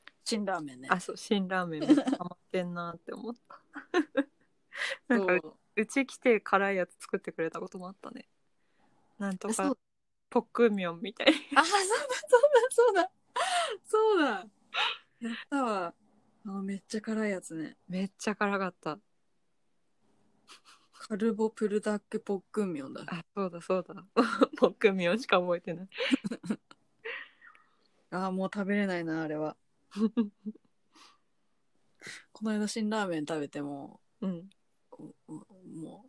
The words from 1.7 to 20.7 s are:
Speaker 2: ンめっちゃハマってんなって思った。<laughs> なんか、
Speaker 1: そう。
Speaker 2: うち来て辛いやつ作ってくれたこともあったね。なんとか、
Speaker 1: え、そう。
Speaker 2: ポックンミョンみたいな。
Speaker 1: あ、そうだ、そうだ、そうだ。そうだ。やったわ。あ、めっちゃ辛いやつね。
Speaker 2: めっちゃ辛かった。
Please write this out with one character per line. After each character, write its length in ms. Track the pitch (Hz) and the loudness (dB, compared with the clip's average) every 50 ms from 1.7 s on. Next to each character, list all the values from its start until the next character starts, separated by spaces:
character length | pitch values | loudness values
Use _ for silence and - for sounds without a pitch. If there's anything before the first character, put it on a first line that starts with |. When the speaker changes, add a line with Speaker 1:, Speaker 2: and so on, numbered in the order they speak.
| 160 151 | -4 -4
Speaker 2:
ン 20 | |
め 120 | 302 240 | 4 4
っ 20 | 294 | 4
ち 60 | 277 | 6
ゃ 40 | - | 4
ハ 120 | 254 262 - | 2 -2 -4
マ 180 | 180 175 - | -6 -10 -12
っ 20 | - _ _ | -16 _ _
て 120 | - 185 | -4 -4
ん 120 | 180 175 175 | -4 -4 -6
な 180 | 175 175 170 170 | -8 -8 -10 -10
っ 40 | 175 | -12
て 140 | _ - | _ -12
思 180 | - - - 226 | -12 -10 -10 -12
っ 40 | 240 - _ _ | -12 -14 _ _
た。 140 | - - _ _ | -20 -20 _ _
<laughs> 580 | - 285 - _ - 359 - - - 269 277 - _ _ _ _ _ _ _ _ - - - - - - _ - | -18 -18 -12 _ -2 -2 -2 0 -2 -4 -4 -4 _ _ _ _ _ _ _ _ -10 -8 -6 -6 -6 -8 _ 0
な 80 | 247 | 0
ん 100 | 226 190 | 2 2
か、 120 | 180 180 180 | 2 2 0
Speaker 1:
そ 80 | - 156 | 0 -4
う。 80 | - _ _ _ _ | -14 _ _ _ _
Speaker 2:
う 100 | 214 214 | -4 -4
ち 200 | - - 269 262 | 0 0 -2 -2
来 120 | - - - | -2 -6 0
て 220 | - 254 226 202 | 4 4 4 4
辛 320 | - - 208 190 196 196 | 4 2 2 2 2 2
い 40 | 196 | 0
や 100 | 185 180 | 0 -2
つ 80 | - - _ | -4 -6 _
作 160 | - - - | -8 -6 -6
っ 40 | 190 | -6
て 120 | - 180 | -6 -8
く 100 | - - | -6 -4
れ 80 | 165 160 | -4 -4
た 100 | - 170 | -4 -8
こ 80 | 185 190 | -10 -10
と 100 | - 185 | -12 -12
も 100 | 180 180 | -14 -14
あ 20 | |
っ 20 | 196 - | -16 -14
た 100 | - - | -16 -16
ね。 180 | - - - - _ _ _ _ _ _ _ _ _ _ _ _ _ _ _ _ _ - | -14 -16 -18 -20 _ _ _ _ _ _ _ _ _ _ _ _ _ _ _ _ _ -6
な 120 | 202 196 | -6 -6
ん 80 | 190 185 | -4 -4
と 100 | - 208 | -4 -4
か、 40 | |
Speaker 1:
え、 20 | 220 | -2
そ 180 | - 190 285 | 0 0 0
う。 60 | 254 - _ _ _ _ _ _ _ _ _ _ | 0 -2 _ _ _ _ _ _ _ _ _ _
Speaker 2:
ポ 100 | - 247 | -2 -2
ッ 60 | 226 - | -2 0
ク 180 | - - 240 226 | 2 4 4 4
ン 40 | 208 | 4
ミ 120 | 196 180 | 2 -2
ョ 80 | 170 170 | -4 -4
ン 60 | 170 | -6
み 120 | - 196 | -10 -10
た 120 | - - - | -8 2 4
い 20 | - 320 - - - | 4 4 4 -2 4
な。 100 | 285 269 | 4 4
Speaker 1:
あ、 20 | 320 | 6
そ 120 | 339 403 | 6 2
う 120 | 392 381 381 | 2 2 2
だ、 80 | 453 554 587 539 508 - 622 - | 0 0 0 -4 -6 -6 4 6
そ 80 | 508 466 | 6 8
う 40 | 539 605 587 | 8 8 8
だ、 160 | 466 453 508 | 6 6 6
そ 200 | - - 480 480 | 4 4 6 6
う 40 | 392 | 6
だ。 160 | 359 339 - - _ _ _ _ - 679 762 740 698 679 571 440 381 - | 4 2 2 -4 _ _ _ _ -2 -2 0 2 0 0 -2 -4 -8 -4
そ 300 | - - 427 440 440 415 | 0 2 2 4 4 4
う 60 | 339 | 4
だ。 240 | 294 262 208 185 - 208 _ _ _ _ - 679 - 453 - - - _ _ _ | 4 2 0 -2 -6 -12 _ _ _ _ -4 -2 -2 -2 -4 -6 -14 _ _ _
や 100 | 240 226 | -8 -8
っ 40 | 233 - - - | -8 -10 -8 -4
た 140 | 285 277 254 | -2 0 0
わ。 300 | 233 208 190 175 170 - _ _ _ _ _ _ _ _ _ - | 0 0 -2 -2 -4 -8 _ _ _ _ _ _ _ _ _ -12
あ、 160 | 208 196 196 | -8 -6 -6
め 140 | 196 196 196 | -4 -4 -6
っ 60 | 190 - | -8 -8
ち 120 | - - 214 | -6 -8 -6
ゃ 20 | |
辛 280 | 214 220 220 220 220 208 | -4 -4 -2 -2 0 -2
い 20 | |
や 100 | 196 180 | -2 -4
つ 140 | - - 160 | -6 -10 -10
ね。 220 | 160 151 - - _ _ - | -8 -8 -10 -12 _ _ -8
Speaker 2:
め 160 | 180 185 196 | -4 -4 -4
っ 80 | 190 - | -6 -6
ち 120 | _ - 226 | _ -4 -4
ゃ 80 | 202 | -2
辛 220 | - 214 202 202 190 | 0 0 0 0 -2
か 100 | 196 180 | -2 -4
っ 60 | - _ | -6 _
た。 180 | - 160 151 - - _ _ _ _ _ _ _ _ _ _ _ _ _ _ _ _ _ _ _ _ _ _ _ _ _ _ _ _ _ - - _ - | -8 -8 -8 -8 -12 _ _ _ _ _ _ _ _ _ _ _ _ _ _ _ _ _ _ _ _ _ _ _ _ _ _ _ _ _ -20 -20 _ -20